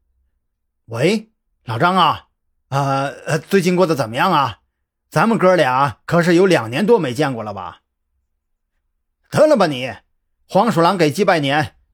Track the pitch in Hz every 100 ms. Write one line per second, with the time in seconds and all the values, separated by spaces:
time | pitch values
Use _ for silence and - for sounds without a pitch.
0 | _ _ _ _ _ _ _ _ - 117
1 | 165 220 - _ _ _ - 113 175 185
2 | 156 113 - _ _ _ _ 139 139 135
3 | 139 - - 151 - 196 175 180 180 143
4 | 113 123 190 156 127 - _ _ _ _
5 | _ 151 214 208 185 180 131 127 143 -
6 | - 170 170 170 196 156 113 135 208 233
7 | 139 123 147 113 107 98 87 - _ _
8 | _ _ _ _ _ _ _ _ _ _
9 | _ _ _ - 311 262 175 127 127 -
10 | _ _ _ _ _ 185 226 156 170 196
11 | 151 147 196 170 139 147 143 _ _